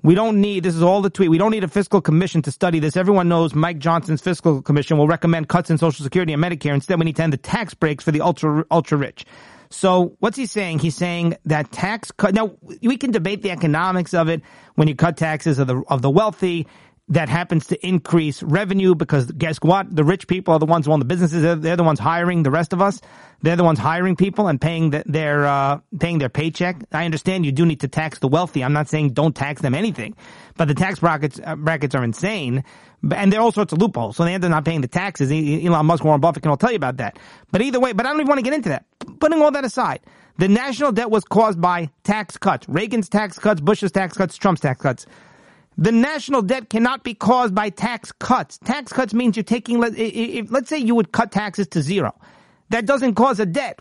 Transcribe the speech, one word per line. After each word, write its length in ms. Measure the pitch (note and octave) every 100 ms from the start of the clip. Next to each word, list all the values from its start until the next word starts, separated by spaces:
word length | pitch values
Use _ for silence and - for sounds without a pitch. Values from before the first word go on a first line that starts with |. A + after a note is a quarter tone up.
We 120 | D3+
don't 260 | F3+ A3+ G#3+
need," 220 | G#3 G3
this 140 | F3+ E3
is 60 |
all 200 | F3 G3
the 80 | G3
tweet, 200 | - F#3
"we 80 | E3
don't 120 | G#3
need 140 | A3
a 40 | F#3
fiscal 320 | G3+ G3 G3
commission 420 | - D#3 F#3 E3+
to 100 | D3
study 260 | - F#3 E3
this. 180 | D3+ F3
Everyone 320 | F#3 G3+ F3
knows 260 | E3+ E3
Mike 260 | D3 E3 E3+
Johnson's 400 | D3+ E3 D#3+ D#3
fiscal 420 | - F3 E3+ C#3+
commission 360 | - D3 C3+ D3+
will 100 | D3+
recommend 400 | E3 E3+ E3 D3+
cuts 200 | F3 F3
in 100 | E3
Social 260 | E3 C#3+
Security 280 | C#3 F3+ F3
and 100 | D3
Medicare. 320 | F3 E3 D3+
Instead, 240 | C#3+ - F3+
we 60 | E3
need 100 | D3
to 80 |
end 80 | E3
the 60 | C#3
tax 360 | - G#3+ G#3
breaks 300 | - D#3+ C#3+
for 80 | -
the 80 | D3+
ultra, 440 | E3 E3+ D#3 D3+ E3
ultra 260 | E3 D3+ D3
rich." 300 | C#3 - - - - - _
So 460 | - F#3+ F3+ F3+ -
what's 160 | G#3 A#3
he 100 | B3+
saying? 320 | G#3 F#3 D#3+
He's 160 | E3
saying 440 | C#3+ F3 E3+ E3+ D#3+ -
that 260 | D#3 D3
tax 400 | - F#3 A3 -
cut, 220 | - A3+
now, 180 | G#3 A3 - - D#3+
we 140 | A#3 B3+
can 140 | C#4
debate 320 | A3 E3+ G3+
the 80 | G3
economics 640 | E3+ E3 D3+ F#3 F3+ F3
of 140 | F3 D#3+
it. 140 | E3 - - - -
When 100 | D#3
you 80 |
cut 220 | C3+ E3 D3
taxes 420 | D#3+ D#3 E3+ C3+
of 80 | C3+
the, 160 | B2+ -
of 140 | C3+
the 80 | C3
wealthy, 580 | C#3 G#3+ - F#3 E3+ D3+ - _ _ _
that 200 | E3+ D3+
happens 400 | D#3 F3 E3 -
to 180 | - F3+
increase 560 | F3+ - E3+ D#3 C3+
revenue 520 | D#3+ D#3+ G3+ G3 F#3
because 360 | E3+ D#3+ D3 B2
guess 280 | C#3 E3 D3+
what? 360 | D3+ F#3+ F#3+
The 80 | D#3+
rich 240 | D3+ F#3+ -
people 280 | F3+ F#3
are 40 | D#3+
the 80 | D3+
ones 200 | E3+ D3
who 60 |
own 60 | D#3
the 60 |
businesses. 360 | B2 F3+ F3 E3
They're, 140 | D#3
they're 220 | E3+ D#3+ F3
the 80 |
ones 160 | E3 D3
hiring 420 | G#2 E3+ F3 F3
the 80 | C#3+
rest 220 | D3 E3
of 100 | F3+
us. 180 | G3 G3 - - - _
They're 120 | D#3
the 80 | F3
ones 160 | F3 D3+
hiring 380 | C#3+ E3+ F#3 F3+
people 320 | G3 F#3 G#3
and 120 | C#3
paying 300 | D#3+ E3 D#3+
the, 140 | D3 -
their, 400 | D3+ D3+ D3 C#3+
uh, 320 | C#3 C#3 C#3+ _ F3+
paying 180 | E3 E3+
their 100 | B2+
paycheck. 540 | - D#3+ D#3 F3+ F3 -
I 120 | D#3
understand 420 | E3+ D#3 - F#3+ D#3
you 60 |
do 120 | C3+
need 160 | E3+ D3+
to 80 | C#3
tax 300 | - D#3 -
the 80 | C3+
wealthy. 380 | D3+ F3 C#3+
I'm 80 | B2+
not 160 | D3 D3
saying 220 | D#3 D3
don't 260 | A#2+ D#3 -
tax 260 | C#3 C#3+
them 120 | C#3+
anything, 420 | C3+ A3 D3 A2 - - - - -
but 100 | D#3+
the 80 |
tax 240 | C#3+ F#3 G3
brackets, 400 | E3+ D#3 D3 -
uh, 100 | -
brackets 400 | D#3 D3+ E3 C#3+
are 80 | C3
insane. 640 | A#2+ A2 F#3+ G#3+ C3+ B2+ C3+ - - _ D#3
B-, 80 |
and 180 | F3 G3
there 60 | G#3
are 60 |
all 80 | A#3
sorts 200 | G#3 G#3
of 80 | D#3
loopholes. 360 | G#3+ - A2 G#2+
So 80 |
they 100 | E3+
end 100 | F#3
up 60 | F3+
not 140 | D#3
paying 160 | D3+ E3
the 80 | B2
taxes. 420 | - G3 - C3+
E-, 320 | D3+ D3+ D#3
E-, 40 | F3
Elon 200 | E3 D3+
Musk, 160 | E3
Warren 180 | D#3 D3+
Buffett 220 | D#3+ E3
can 80 | D#3
all 60 | C#3+
tell 160 | A#3+
you 40 | A3+
about 200 | C3+ B2+
that. 240 | A2 - - - _
But 100 | F3+
either 160 | C4 B3+
way, 140 | B3+
but 120 | G3+
I 40 | B3
don't 100 | D4+
even 100 | C#4
wanna 140 | C#4+
get 120 | B3
into 160 | D4+ A3
that. 140 | C3+ _ _
P-, 140 | - -
putting 200 | D#4 D#4+
all 100 | D4+
that 120 | C#4+
aside, 360 | C4 A3+ G#3 C3+ _ _ _ -
the 100 | F#3+
national 420 | G#3 C4+ A3 C#4+
debt 180 | G#3 A#3
was 140 | G#3+
caused 380 | - G3 A3 F3
by 300 | F3 F3 D#3+ _
tax 340 | - G#3 G3+ -
cuts. 320 | G3 C#3 -
Reagan's 400 | C#3+ G#3+ A#3 F#3+
tax 300 | G3+ G#3+ -
cuts, 220 | G3+ G3
Bush's 320 | D3 G#3 G3
tax 240 | G3 F#3 -
cuts, 200 | F#3+ -
Trump's 240 | G3+ E3
tax 200 | C#3+ B2+
cuts. 260 | C#3+ B2 - - - _ _ _ _ -
The 140 | E3
national 480 | A3+ C4 D#4 - C4+
debt 300 | F#3+ C4 A3
cannot 340 | A3 A#3 C4+
be 80 | -
caused 420 | A3 - B3+ B3
by 140 | F#3+ G#3
tax 420 | - G#3+ A#3+ -
cuts. 460 | - - A#3+ E3+ -
Tax 300 | - C4+ C4
cuts 180 | - B3+
means 240 | A3 B3 G#3
you're 80 |
taking, 340 | - A#3+ A#3 A#3+
let, 140 | A#3
i-, 40 | A3
i-, 420 | A3 - A#3 -
if, 120 | G#3+
let's 200 | A#3+ B3
say 80 | D#4
you 160 | A3+
would 180 | A#3 G#3+
cut 180 | - A#3
taxes 380 | C#4 G#3+ F3+ G3
to 140 | F3
zero. 320 | C#3 G3 B2 - - _ _ _ _
That 160 | A3+ G#3
doesn't 280 | C#4 B3+
cause 240 | G3+ B3+ G3+
a 80 | G#3
debt. 320 | F3 B3 -